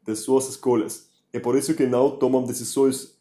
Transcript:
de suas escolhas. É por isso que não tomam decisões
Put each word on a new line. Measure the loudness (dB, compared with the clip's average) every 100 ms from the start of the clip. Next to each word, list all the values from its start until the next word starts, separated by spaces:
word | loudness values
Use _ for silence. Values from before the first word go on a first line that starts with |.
de | -8 -8
suas | 0 0 0
escolhas. | -4 0 0 0 -8 _ _ _
É | -6
por | 0 0
isso | 0
que | 0 2
não | 4 2 2
tomam | 0 2
decisões | -2 -6 -6 2 2 0 -10 _